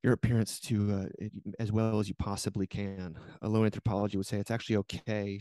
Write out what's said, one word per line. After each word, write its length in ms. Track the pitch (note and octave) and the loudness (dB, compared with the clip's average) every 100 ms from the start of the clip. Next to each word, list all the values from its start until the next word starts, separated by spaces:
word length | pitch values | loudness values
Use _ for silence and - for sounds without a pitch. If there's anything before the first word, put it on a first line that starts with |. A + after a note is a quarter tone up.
your 100 | A#2 | 6
appearance 480 | A#2 - A#2+ G#2+ - | 4 4 4 2 -2
to, 320 | - A2 G#2 | 0 2 2
uh, 340 | G2 F#2+ - G#2+ - - G2 | 2 -2 -6 -10 -8 -12 -6
as 140 | A2 | 0
well 260 | G#2+ A2 G#2+ | 2 4 2
as 100 | G2+ | 0
you 60 | |
possibly 520 | - - G2+ - G2+ F#2+ | -2 -4 -2 -4 -2 -4
can. 520 | - G2+ G2 F2+ D#2+ - - | -4 -6 -6 -8 -10 -16 -8
A 60 | G#2+ | 0
low 160 | A2 | 4
anthropology 520 | A2 - - G2 G#2 G2 | 4 2 0 0 0 0
would 100 | G2 | -2
say 120 | G#2 | -4
it's 120 | G2+ | -2
actually 260 | A2+ - G#2+ | -4 0 0
okay 640 | G2 F2+ - G#2+ G2+ G2 | 0 -6 -4 -4 -4 -6